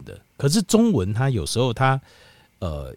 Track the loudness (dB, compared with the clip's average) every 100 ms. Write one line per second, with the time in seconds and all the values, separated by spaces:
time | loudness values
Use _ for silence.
0 | -10 -20 _ -4 0 0 2 4 4 2
1 | 0 0 0 0 -2 -2 -2 2 2 0
2 | -4 -20 -20 _ _ -8 -8 -6 -10